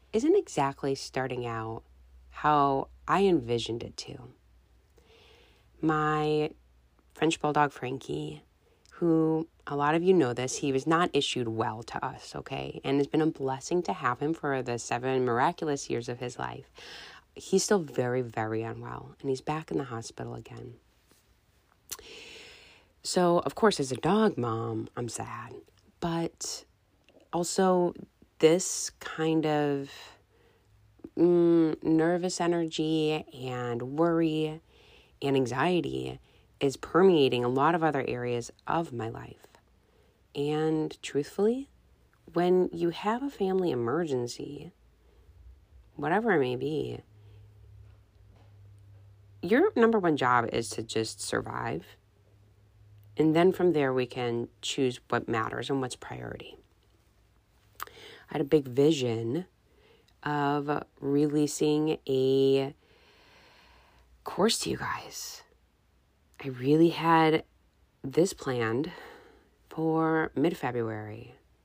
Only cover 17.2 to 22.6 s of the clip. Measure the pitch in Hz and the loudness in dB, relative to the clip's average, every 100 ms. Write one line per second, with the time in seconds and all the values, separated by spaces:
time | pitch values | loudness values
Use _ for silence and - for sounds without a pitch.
17.2 | _ - - 190 - 202 147 - 123 127 | _ -18 0 0 2 0 0 -4 -2 -2
18.2 | 120 113 110 110 113 113 120 120 131 - | -4 -4 -4 -4 -6 -10 -12 -12 -14 -8
19.2 | 139 131 - 156 156 160 131 113 110 - | -4 -4 -4 -8 -4 -6 -6 -8 -10 -10
20.2 | 120 120 117 117 117 117 _ _ _ _ | -10 -12 -14 -16 -16 -18 _ _ _ _
21.2 | _ _ _ _ _ _ - - - - | _ _ _ _ _ _ -16 -16 -16 -20
22.2 | - - - - | -20 -20 -20 -20